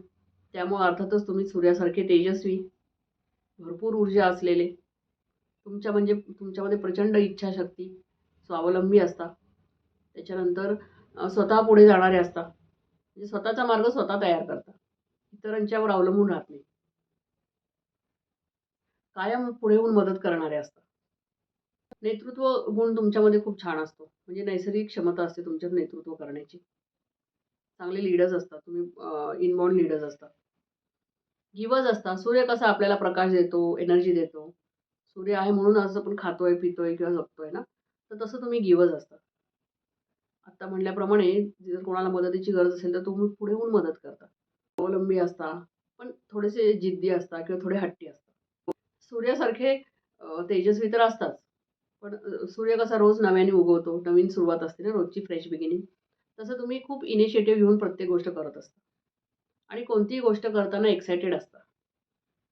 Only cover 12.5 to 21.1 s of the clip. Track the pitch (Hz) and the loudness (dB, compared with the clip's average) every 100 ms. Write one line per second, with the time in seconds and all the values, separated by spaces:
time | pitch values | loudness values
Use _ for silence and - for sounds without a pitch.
12.5 | - _ _ _ _ _ 190 208 208 226 | -16 _ _ _ _ _ -18 -10 -8 -4
13.5 | 226 240 220 233 254 185 202 190 165 160 | -2 0 2 2 0 -2 0 0 0 -4
14.5 | 156 - _ _ _ _ _ _ 208 214 | -12 -14 _ _ _ _ _ _ -14 -8
15.5 | 214 208 220 214 190 185 202 202 165 - | -4 -2 -2 0 2 2 2 2 -2 -8
16.5 | - _ _ _ _ _ _ _ _ _ | -20 _ _ _ _ _ _ _ _ _
17.5 | _ _ _ _ _ _ _ _ _ _ | _ _ _ _ _ _ _ _ _ _
18.5 | _ _ _ _ _ _ 190 202 247 247 | _ _ _ _ _ _ -8 -4 -4 -4
19.5 | 233 214 214 226 208 190 190 185 165 156 | -2 2 4 4 2 2 -2 -4 -2 -4
20.5 | 147 147 _ _ _ _ | -6 -10 _ _ _ _